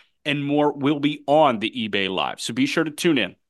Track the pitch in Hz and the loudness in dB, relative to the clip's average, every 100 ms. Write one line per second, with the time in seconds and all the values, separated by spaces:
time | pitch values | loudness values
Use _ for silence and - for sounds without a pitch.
0 | _ _ - 147 143 147 147 147 139 151 | _ _ -6 -4 -2 0 0 0 0 0
1 | 143 151 - 147 151 113 104 127 110 101 | 0 -2 2 4 4 2 -4 -4 -4 -2
2 | 95 92 69 - - 117 143 170 156 151 | -2 -2 -2 -4 -6 -2 0 0 -2 0
3 | 180 143 92 - | 0 2 0 -6